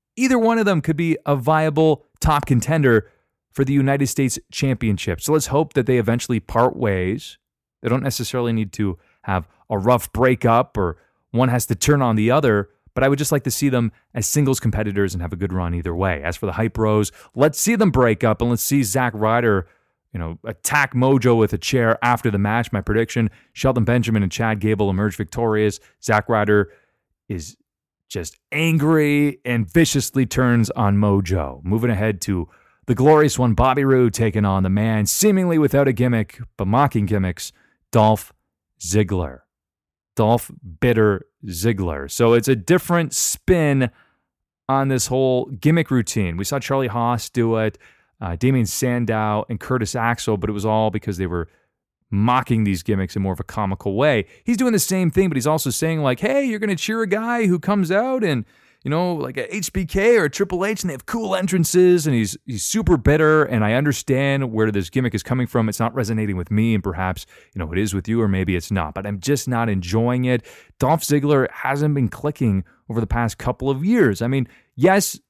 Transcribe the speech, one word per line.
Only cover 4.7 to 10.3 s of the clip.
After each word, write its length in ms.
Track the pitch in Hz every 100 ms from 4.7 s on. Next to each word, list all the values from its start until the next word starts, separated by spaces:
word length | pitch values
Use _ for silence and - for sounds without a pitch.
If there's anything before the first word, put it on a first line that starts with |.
| 123 110 95 - 85
So 140 | -
let's 140 | 156 -
hope 260 | 135 156
that 100 | 139
they 140 | 120 123
eventually 420 | 110 117 - 113
part 360 | - 113 123 -
ways. 600 | 110 92 92 123 - - _ _ _ _
They 80 | 113
don't 120 | 127
necessarily 520 | 127 - 117 127 120
need 180 | 113 101
to 240 | - 101 90 _ _
have 240 | - 92 82 _ _
a 80 | 104
rough 340 | 104 123 -
breakup 640 | 110 127